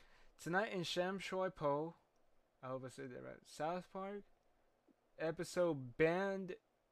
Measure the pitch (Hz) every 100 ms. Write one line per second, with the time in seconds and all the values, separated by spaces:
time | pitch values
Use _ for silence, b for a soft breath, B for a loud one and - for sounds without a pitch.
0 | B B B - 156 185 226 190 160 175
1 | 185 196 - 185 185 - 147 143 165 -
2 | _ _ _ - _ _ 131 131 131 135
3 | 135 127 127 120 - - 156 180 - 190
4 | 196 202 - _ _ _ _ _ _ _
5 | _ - 160 160 170 180 175 143 123 -
6 | 160 180 196 196 180 - _ _ _